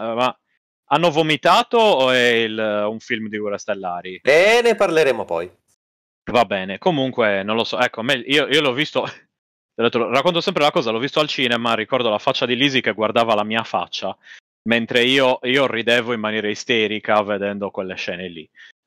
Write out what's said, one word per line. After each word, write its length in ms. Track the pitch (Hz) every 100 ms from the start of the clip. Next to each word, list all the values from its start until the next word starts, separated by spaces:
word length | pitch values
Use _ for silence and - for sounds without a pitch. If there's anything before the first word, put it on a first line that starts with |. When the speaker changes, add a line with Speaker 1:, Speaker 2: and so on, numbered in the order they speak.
| 110
Speaker 1:
eh, 20 | 113
ma 240 | 127 - _ _ _ _ _
hanno 260 | 147 170
vomitato 680 | 151 156 147 170 202 240 233
o 340 | 214 147 131
è 60 | 127 120
il, 260 | 117 113 110 107 104 104
un 100 | 110
film 280 | - 113 110
di 80 | 107
Guerre 200 | 104 101
Stellari?" 680 | - 98 92 87 92 92
Speaker 2:
Eh, 380 | - 151 202 233
ne 100 | 233
parleremo 520 | 220 196 160 143 113 92
poi. 260 | 85 90 - _ _ _ _ _ _ -
Speaker 1:
Va 140 | 110 107
bene, 320 | 98 92 95
comunque, 680 | 190 151 131 123 107 98
non 120 | 101 113
lo 80 |
so, 160 | 107 110
ecco, 200 | 123 -
a 20 |
me, 100 | 113 135
io, 320 | 113 147 135
io 140 | 143
l'ho 120 | 143
visto, 280 | 123 151 139
<laughs> 0 |
te 80 | - - _ _ _ _ _ -
l'ho 80 |
detto, 240 | 117 117 113
racconto 300 | 123 170 170
sempre 240 | 180 160
la 80 | 147
cosa, 200 | 175 117
l'ho 80 | 113
visto 200 | 131 156
al 80 | 151
cinema, 460 | - 123 120 117
ricordo 360 | 110 104 131 120
la 100 | 104
faccia 260 | - 127 123
di 100 | 123
Lisi 240 | 139 131
che 140 | 113
guardava 400 | 104 107 110 113 104
la 80 |
mia 200 | 107 113
faccia, 520 | 110 101 87 - 95 - - - _ _
mentre 400 | 110 117 117 123
io, 360 | 123 135 131 127
io 220 | 127 135 127
ridevo 460 | 110 113 120 117
in 60 | 117
maniera 280 | 107 107 104
isterica 760 | 107 - 120 107 107 - 107
vedendo 480 | 101 101 101 101 98
quelle 240 | - 95 92
scene 320 | - 90 92
lì. 200 | 82 78 - - _